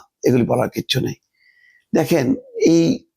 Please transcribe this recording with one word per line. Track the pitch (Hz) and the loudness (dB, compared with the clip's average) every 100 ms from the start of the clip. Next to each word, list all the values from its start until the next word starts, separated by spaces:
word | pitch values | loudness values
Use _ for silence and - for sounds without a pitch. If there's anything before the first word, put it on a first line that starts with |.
| - _ | -8 _
এগুলি | - 123 | 0 0
বলার | 113 123 110 | 0 -2 -2
কিচ্ছু | - - 131 | -6 -6 -4
নেই। | - - _ _ _ _ _ _ _ 165 | -6 -10 _ _ _ _ _ _ _ -2
দেখেন, | 156 170 127 - - 466 | 0 0 0 -4 -8 -2
এই | - 165 165 - _ | 2 4 2 -2 _